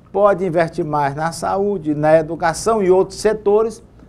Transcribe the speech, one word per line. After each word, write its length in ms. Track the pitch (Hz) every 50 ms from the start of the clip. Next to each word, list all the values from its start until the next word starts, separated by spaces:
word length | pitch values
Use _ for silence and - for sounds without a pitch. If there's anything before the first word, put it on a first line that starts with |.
| - -
pode 340 | - 196 208 202 196 170 190
investir 380 | 185 151 175 165 151 - 180 156
mais 320 | 151 147 147 143 139 139
na 160 | 151 156 165
saúde, 640 | 160 - 190 185 190 196 202 202 202 175 151 151 147
na 240 | 147 147 156 156 165
educação 640 | 156 151 165 151 175 165 156 - - 214 226 214 190
e 80 | 180
outros 300 | 185 185 185 190 - -
setores, 600 | - 214 214 214 - 202 208 214 220 226 220 - - - _ - -